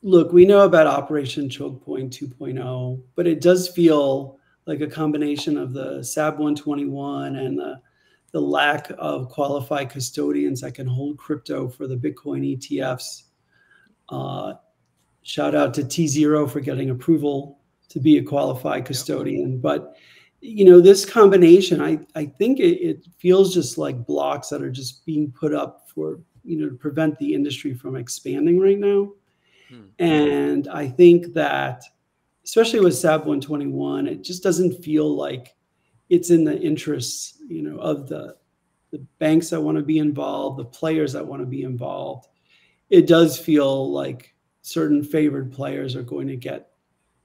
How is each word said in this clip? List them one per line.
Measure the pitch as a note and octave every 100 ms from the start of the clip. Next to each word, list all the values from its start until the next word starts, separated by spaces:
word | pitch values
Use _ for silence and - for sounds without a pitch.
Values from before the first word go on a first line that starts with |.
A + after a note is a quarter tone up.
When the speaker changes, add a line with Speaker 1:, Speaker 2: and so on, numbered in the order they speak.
Speaker 1:
look, | G3+ F#3 E3+
we | F3 F#3
know | G3+ G3
about | E3+ D#3
Operation | C#3 C3+ D3+ C3 D3+ C#3
Choke | - C#3+ C3
Point | - C#3+ C3
two | B2 C3+
point | - C#3 C3
oh, | B2+ B2+ B2+ B2+ - -
but | F3
it | D#3
does | F3 F#3 F3+
feel | - E3+ D3+ C#3 C3+ C3+ - _ _ -
like | D3
a | D3
combination | D3+ D#3 D3+ D3 D3 - D3
of | C#3
the | C3 C#3 C#3
sab | B2+ - D3+ D3+
one | D3+ D3
twenty-one | - C#3+ C#3 C3+ C#3+ C#3+ C#3 C3+
and | C3+ C#3
the, | C3+ C3+ _ _ _ _ _
the | -
lack | C#3+ D3 D3 D3+ - -
of | D#3 C#3+ B2+
qualified | - C#3+ C#3+ B2+ D3 C3+
custodians | C3+ B2+ - D3 C#3+ C#3+ C3
that | C3+ B2+
can | C3
hold | B2+ C#3+ D3
crypto | - D3+ - C#3+ C3+
for | - C#3
the | B2+
Bitcoin | D3 - D3 C#3 C3+
E | C3+
T | - C#3
Fs. | C3+ C3+ - - _ _ _ _ _ _ _ _ _
Uh, | - C2+ G1+ G1+ G1+ _ _ _ _ _ _
shout | - - D3 D3
out | C#3+
to | B2
T | C3+ - D#3+
Zero | C#3 D3+ D3+ C#3+
for | D3
getting | C#3 C3+ C3+
approval | B2+ - D#3+ C#3+ C#3 C#3+ - _ _ _
to | D#3+
be | C3+ D3
a |
qualified | - C#3+ C#3 C3 - C#3+
Speaker 2:
Yep. | B2+
Speaker 1:
custodian. | C3 - - - - C#3 C3
But, | D3 D3 - - _ _ _ _
you | A#3 G#3+ F#3+
know, | F3+
this | F3+ G3
combination, | - A#3 G3+ F#3+ F3 F3+ F3+ E3
I, | D3 D#3 -
I | D#3+ D3
think | - A3 C4
it, | F#3+ F3
it | F3 D#3 _ _
feels | F3+ F#3 F#3+
just | F#3 C#3+ -
like | D3 C3 A#2
blocks | D3 C#3+ C#3+ -
that | C#3+
are | C#3
just | C3 B2+ - -
being | D#3 D3
put | - D#3
up | D3 C#3+ - _
for, | - D#3 E3 - _
you | - E3
know, | D3+
to | B2
prevent | D3+ C#3 D#3+ D3
the | C#4+
industry | - C#4+ - -
from | B2 - C3
expanding | B2 - - C#3+ D3+ F3
right | G3 G3+
now. | G3+ G3+ G3+ - _ _ _ _ _
Speaker 2:
Hmm. | B2 G2 _
Speaker 1:
And | E3+ D3+ D3 C#3+ C#3+ C#3+ C#3+
I | D3+ C#3+
think | B2 F3 F3 F3
that, | E3 D3 C#3+ C3+ B2+ - _ _ _ _ _
especially | - - A3+ A3+
with | F#3 C#3+
sab | E3+ D#3 D#3
one | C#3+
twenty-one, | C#3 D3 C#3 C#3 C#3+ C#3 C#3+
it | D#3
just | - F3+
doesn't | G3 F3 F3+ B2
feel | - D#3 D3+ C#3+
like | C#3+ C3 - _ _ _ _ _ _
it's | F3 E3+
in | E3+
the | D#3 C#3+
interests, | E3+ D#3 - C#3+ B2 - - _ D4+
you | D#3+
know, | D3+ D3+
of | - C#3+ C3+
the, | D3+ - - _ _ _ _ _
the | C#3+ C#3 _
banks | D#3 D#3+ E3+
that | E3
wanna | D3+ D#3
be | D3 D#3
involved, | D3+ C#3 C#3+ C#3+ C#3 C3
the | C3
players | - D#3+ D#3+ D3
that | C#3 D3+
wanna | C#3 B2+
be | C3+
involved. | C3 B2 - C#3 - C3+ _ _ _ _ _ _ _
It | F#3+ D3+
does | E3 E3 -
feel | - D3+ C#3 C3+ C3+
like | C#3+ C#3 B2 _ _ _ _
certain | - - D#3 D3
favored | C#3+ D#3 D3+ C#3 C3
players | - C#3 C#3 C3+ B2
are |
going | A#2+ D3 C#3
to | C3
get | A#2+ - _ _ _ _ _ _